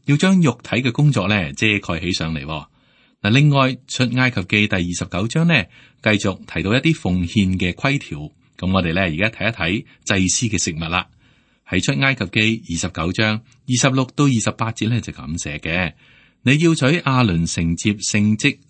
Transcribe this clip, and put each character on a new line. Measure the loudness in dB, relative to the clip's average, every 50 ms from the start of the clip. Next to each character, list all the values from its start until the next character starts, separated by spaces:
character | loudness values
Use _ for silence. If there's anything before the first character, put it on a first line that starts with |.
| _
要 | 0 2
將 | 4 4 4 4 4
肉 | 4 2 2 -2 -4
體 | -4 -2
嘅 | 0 0 0
工 | 2 2 4 4
作 | 4 2 2
呢， | 2 2 0 0 -2 -4
遮 | -2 0 0 0
蓋 | 0 -2 -4 -6 -4
起 | -2 -4
上 | -4 -2 -4 -4 -4
嚟 | -6 -6
喎。 | -8 -8 -10 -10 -14 _ _ _ _ _ _ _ _ _ _
嗱， | 0 2
另 | 4 6 6 6
外， | 6 4 4 2 0 -4 _
出 | -8 -4 -2 -2 0 0
埃 | 0 0 0
及 | 0 -2
記 | -2 0 2 2 2
第 | 2 0
二 | 0
十 | 0 -2 -4 -6 -6 -6
九 | -4 -4 -4
章 | -2 0 0 2
呢， | 2 2 2 0 -4 _ -20 -20 _ _ _
繼 | 0 0
續 | 0 2 0 -2 -4 -6 -8
提 | -10 -6 -4 -2
到 | 0 0
一 |
啲 | 2 2 0 0
奉 | 0 0 -2 0 0 -2
獻 | 0 0 2 2 2 0
嘅 | 0 -2 -4 -4
規 | -2 -2 -2 -2 -2
條。 | -6 -8 -12 -12 -12 -14 -16 _ _ _ _
噉 | -6 -2 0
我 | 0 0 0
哋 | 0 0
呢， | 0
而 | 0 0 0
家 | -2 -2 -2
睇 | -2 -4 -4 -4
一 |
睇 | -2 -2 -2 -2 -2 -4 -6 _ _ _ -4
祭 | -2 0 2 2
司 | 0 0 -2 -2
嘅 | -2 -2 -2 -4
食 | -4 -6
物 | -6 -6 -4
啦。 | -4 -4 -4 _ _ _ _ _ _ _ _ _ _ _ _
喺 | -4 -2 -2
出 | 0 0 0 0
埃 | 0 0 0
及 | -2 -4
記 | -2 0 0 2 0 0 -2 -6 -8
二 | -6
十 | -6 -6 -6
九 | -4 -4 -4 -4
章 | -2 0 0 0 0 -2 -6 _ _ _ _
二 | -4 0 0
十 | 2 2
六 | 2 0 -2 -2 0
到 | 0 2
二 | 2
十 | 2 2 0 -2
八 | -4 -4 -6 -6
節 | -4 -4 -2 -2
呢， | -2 -2
就 | -4 -6
噉 | -10 -12 -10 -8 -8 -8
寫 | -8 -8 -8
嘅： | -8 -6 -4 -2 -2 -2 -4 -6 _ _ _ _ _ _ _ _ _ 0
「你 | 2 2
要 | 4 4 2 2
取 | 2 2
亞 | 2 2 0 0 0 2 2 2
倫 | 2 2 0 0 -2
承 | -2 -2 0 0 0
接 | 0 0 -2 -2
聖 | -2 -2 -2 0 2 2 2 2
職 | 2 0 -2 -2 -4 _